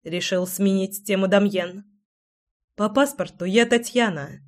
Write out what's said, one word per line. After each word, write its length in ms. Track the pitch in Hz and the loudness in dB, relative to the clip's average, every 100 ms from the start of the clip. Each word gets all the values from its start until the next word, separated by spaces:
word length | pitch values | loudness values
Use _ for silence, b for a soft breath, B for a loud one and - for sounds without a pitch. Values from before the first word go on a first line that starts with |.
решил 460 | 160 175 - 185 180 | -8 -6 -2 -2 -2
сменить 580 | - 196 190 190 - - | 0 2 2 -2 -6 -2
тему 220 | 190 190 | 0 2
Дамьен. 560 | 202 208 185 175 190 - _ _ _ _ _ _ _ _ - | 4 2 -2 -6 -10 -20 _ _ _ _ _ _ _ _ -4
«По 100 | 208 | 0
паспорту 560 | 233 285 - 175 - | 2 0 -2 -8 -6
я 220 | 180 220 233 | 0 2 4
Татьяна», 720 | 240 233 240 226 156 143 - | 2 0 0 0 -2 -10 -16